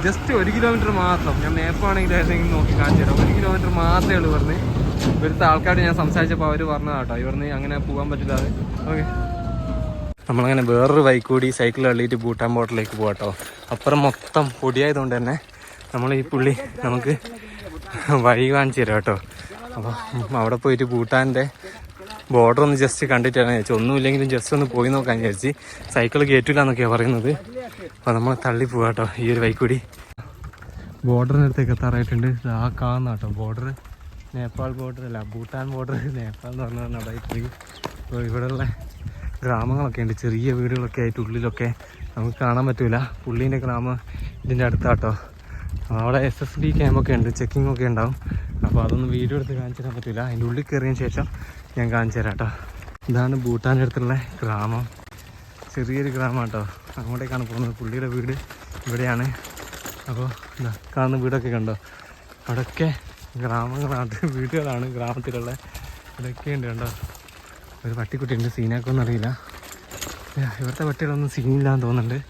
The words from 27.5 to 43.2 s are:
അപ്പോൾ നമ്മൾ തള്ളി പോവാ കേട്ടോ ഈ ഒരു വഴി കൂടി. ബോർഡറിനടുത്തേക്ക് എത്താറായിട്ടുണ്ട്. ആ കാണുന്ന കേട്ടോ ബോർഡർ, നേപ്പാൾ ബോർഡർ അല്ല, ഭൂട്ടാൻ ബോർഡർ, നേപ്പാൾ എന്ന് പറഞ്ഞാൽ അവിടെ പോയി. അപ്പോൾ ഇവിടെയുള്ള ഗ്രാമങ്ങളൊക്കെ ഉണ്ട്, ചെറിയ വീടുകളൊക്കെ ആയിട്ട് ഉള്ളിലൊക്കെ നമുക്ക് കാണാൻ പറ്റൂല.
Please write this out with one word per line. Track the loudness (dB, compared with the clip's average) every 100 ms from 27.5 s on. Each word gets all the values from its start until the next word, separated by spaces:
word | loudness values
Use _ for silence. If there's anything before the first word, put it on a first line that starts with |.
| -12 -12 -14 -16 -6
അപ്പോൾ | 0 2
നമ്മൾ | 2 0
തള്ളി | 0 0 0
പോവാ | 2 2
കേട്ടോ | 2 -2 0
ഈ | 0
ഒരു | 2
വഴി | 2 2
കൂടി. | 2 0 -4 -20 -18 -16 -16 -16 -16 -16 -16 -16 -16 -4 2
ബോർഡറിനടുത്തേക്ക് | 2 4 6 4 4 2 2
എത്താറായിട്ടുണ്ട്. | 2 0 0 0 0 0 -2 -2
ആ | -2 -2
കാണുന്ന | -2 0 -2
കേട്ടോ | -4 -4 -4
ബോർഡർ, | -4 -6 -8 -10 -14 -18 -18 -18 -12 -8
നേപ്പാൾ | -8 -6 -6 -6
ബോർഡർ | -8 -10 -10
അല്ല, | -10 -10
ഭൂട്ടാൻ | -10 -10 -8 -6
ബോർഡർ, | -6 -4 -4 -4 -6
നേപ്പാൾ | -8 -10 -12
എന്ന് | -8
പറഞ്ഞാൽ | -6 -6 -6 -6
അവിടെ | -8 -8 -6
പോയി. | -6 -6 -12 -20 -12 -12 -10
അപ്പോൾ | -8 -6 -2
ഇവിടെയുള്ള | -2 -2 -2 -2 -4 -12 -12 -12 -8 -10 -4
ഗ്രാമങ്ങളൊക്കെ | -2 0 2 0 0 -2
ഉണ്ട്, | -2 0
ചെറിയ | 0 0 2 2
വീടുകളൊക്കെ | 0 0 -2 -2
ആയിട്ട് | -2 -2
ഉള്ളിലൊക്കെ | -4 -2 -4 -2 -4 -4 -12 -12 -10 -4
നമുക്ക് | -4 0
കാണാൻ | 2 2 2
പറ്റൂല. | 2 2 2 -2 -6